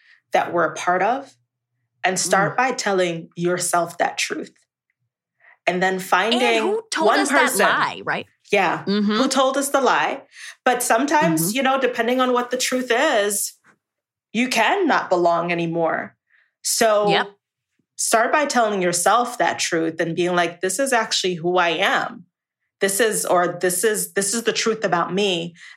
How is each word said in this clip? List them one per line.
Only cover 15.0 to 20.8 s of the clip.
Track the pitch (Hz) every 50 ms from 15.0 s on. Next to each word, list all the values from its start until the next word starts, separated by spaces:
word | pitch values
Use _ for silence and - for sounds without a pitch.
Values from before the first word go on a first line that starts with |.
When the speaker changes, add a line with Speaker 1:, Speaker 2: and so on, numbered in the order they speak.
| - -
Speaker 1:
belong | 185 175 175 170 170 165 170 175
anymore. | 170 170 170 165 165 170 165 160 - - - 208 _ _ _ _ _ _ _ _ _ _ -
So | - - - 233 220 208 208 208 208
Speaker 2:
Yep. | 175 196 247 403 - _ _ _ _ _ _ _ _ _ _ _ _
Speaker 1:
start | - - - - 220 233 254
by | - 302 294
telling | 277 - 247 226 214 208 190
yourself | 180 175 170 170 - 196 208 240 240 240 - -
that | 170 160 -
truth | - - - 180 160 165 160 156 -
and | 170 170 165
being | 180 175 175 180
like, | 175 170 165 170 -
"This | - 185 185
is | -